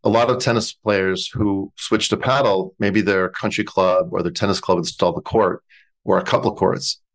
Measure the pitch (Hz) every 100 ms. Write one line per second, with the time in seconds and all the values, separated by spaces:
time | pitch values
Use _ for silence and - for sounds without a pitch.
0 | - 113 120 120 - 117 107 - 107 101
1 | 95 92 - 117 104 98 95 - - 110
2 | - 107 - 135 127 95 95 _ 101 101
3 | 98 95 92 - 107 - 104 - 92 92
4 | 87 92 87 87 104 92 - 90 85 -
5 | 90 85 - 113 95 - _ - _ _
6 | - 92 - 120 117 - 95 - - -
7 | _